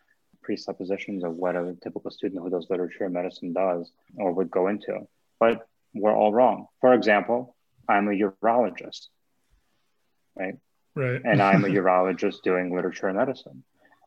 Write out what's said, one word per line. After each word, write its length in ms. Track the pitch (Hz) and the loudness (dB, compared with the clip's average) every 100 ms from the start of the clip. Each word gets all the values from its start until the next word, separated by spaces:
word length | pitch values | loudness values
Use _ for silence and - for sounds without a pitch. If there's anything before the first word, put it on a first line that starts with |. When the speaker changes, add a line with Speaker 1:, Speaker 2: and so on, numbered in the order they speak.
| _ _ _ _ | _ _ _ _
Speaker 1:
presuppositions 800 | - 101 - 95 90 95 - 98 | -8 -8 -6 -10 -6 -6 -6 -6
of 140 | 87 82 | -6 -4
what 180 | 90 | -4
a 220 | 87 87 87 | -2 -4 -8
typical 280 | - - - | -12 -12 -12
student 300 | - 101 92 | -8 -8 -8
who 60 | 90 | -6
does 180 | 87 80 | -6 -4
literature 340 | 90 87 - | -4 -4 -6
and 80 | 98 | -6
medicine 400 | 87 90 - 90 | -4 -6 -8 -8
does 400 | 85 95 87 85 _ _ - | -2 -2 -2 -6 _ _ -6
or 160 | 95 | -4
would 180 | 87 87 | -2 -2
go 180 | 95 92 | 0 -2
into, 380 | 104 - 98 - _ _ - | -2 -6 -10 -10 _ _ 0
but 280 | 117 117 - _ _ | 2 2 -6 _ _
we're 200 | - 104 | -2 0
all 180 | 107 107 | 4 4
wrong. 340 | 107 127 98 - _ | 4 4 2 -6 _
For 140 | 127 | 4
example, 600 | 123 107 104 - 120 127 _ _ _ - | 6 6 2 2 -4 -4 _ _ _ 0
I'm 220 | 104 104 | 2 2
a 40 | |
urologist, 960 | 98 104 - 110 117 110 85 - - - _ _ _ _ _ _ _ _ _ _ _ _ | 0 -2 0 0 2 2 -2 -16 -16 -20 _ _ _ _ _ _ _ _ _ _ _ _
right? 220 | - 95 98 _ _ _ | -10 -10 -10 _ _ _
Speaker 2:
Right. 260 | - 131 123 | -6 -4 -2
Speaker 1:
And 180 | 123 104 | 0 4
I'm 220 | 98 98 | 6 4
a 40 | 101 | 4
Speaker 2:
<laughs> 120 | 98 | 2
Speaker 1:
urologist 640 | 92 92 92 87 101 - | 4 4 2 0 -4 -2
doing 320 | - 90 90 | 0 0 0
literature 340 | 90 90 - 101 | -2 -4 -4 -4
and 100 | 95 | -2
medicine. 440 | 131 - - 131 - _ _ _ | -2 -4 -12 -20 -20 _ _ _